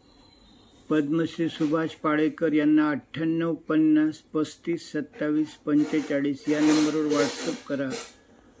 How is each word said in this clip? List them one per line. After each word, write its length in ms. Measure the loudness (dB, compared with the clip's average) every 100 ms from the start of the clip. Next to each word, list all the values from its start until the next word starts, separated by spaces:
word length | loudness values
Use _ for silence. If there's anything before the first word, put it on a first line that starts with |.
| _ _ -20 _ -20 -20 _ -16 -2
पद्मश्री 580 | 0 0 0 -2 -4 -6
सुभाष 400 | -2 -2 0 -2
पाळेकर 640 | -4 -2 2 0 0 0
यांना 380 | 2 4 4 2
अठ्ठ्याण्णव 640 | -2 -8 -6 -2 -2 -2
पन्नास 640 | -4 -2 2 4 4 2 -2
पस्तीस 760 | _ -4 -4 -6 -6 -6 -6
सत्तावीस 560 | -8 -8 -6 -2 0 -2
पंचेचाळीस 960 | -6 0 2 2 0 -2 -2 -2 -4 -2
या 120 | 2
नंबरवर 440 | 4 4 2 0
WhatsApp 640 | 0 2 0 -2 -8 -8 -6
करा 220 | -6 -4 -6 -10 -20 _ -20 _ _